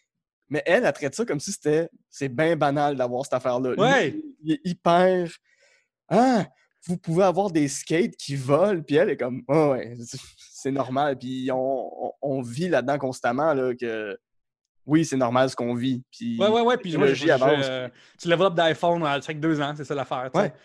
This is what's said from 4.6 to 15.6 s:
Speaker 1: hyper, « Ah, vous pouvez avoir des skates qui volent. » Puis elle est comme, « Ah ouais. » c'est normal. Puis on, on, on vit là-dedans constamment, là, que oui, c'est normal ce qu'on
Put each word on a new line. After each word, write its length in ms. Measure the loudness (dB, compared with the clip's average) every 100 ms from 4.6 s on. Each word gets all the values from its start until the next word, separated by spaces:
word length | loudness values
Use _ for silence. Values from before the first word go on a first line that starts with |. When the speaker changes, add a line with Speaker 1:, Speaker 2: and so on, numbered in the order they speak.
| -4
Speaker 1:
hyper, « 640 | -2 2 4 4 2 -2 -8 _ _ _ _ _ _ _
Ah, 360 | 4 4 2 -2 _ _ _ -6
vous 100 | -6
pouvez 260 | -2 2
avoir 280 | 2 2 0
des 180 | 0 0
skates 480 | -4 -2 0 0 -4
qui 180 | -10 -6
volent. » 460 | 2 4 4 0 0
Puis 100 | 2
elle 160 | 2
est 60 | 0
comme, « 260 | -4 -6 0
Ah 220 | 2 2
ouais. » 260 | 0 -6 -12 -14 -16 -16 _ -20 -10
c'est 100 | -6
normal. 460 | -4 -4 -2 -2 -4
Puis 320 | -8 -8 -4
on, 540 | -4 -2 -4 -8 -10 -10
on, 40 | -8
on 200 | -6 -4
vit 280 | -6 -6 0
là-dedans 280 | 0 0 -2
constamment, 560 | -4 -4 -2 0 0
là, 200 | 0 -2 -4
que 420 | -6 -6 -8 -10 _ _ _ _ _ _ 0
oui, 180 | 2 2
c'est 120 | 0
normal 320 | 2 2 2
ce 60 |
qu'on 200 | 0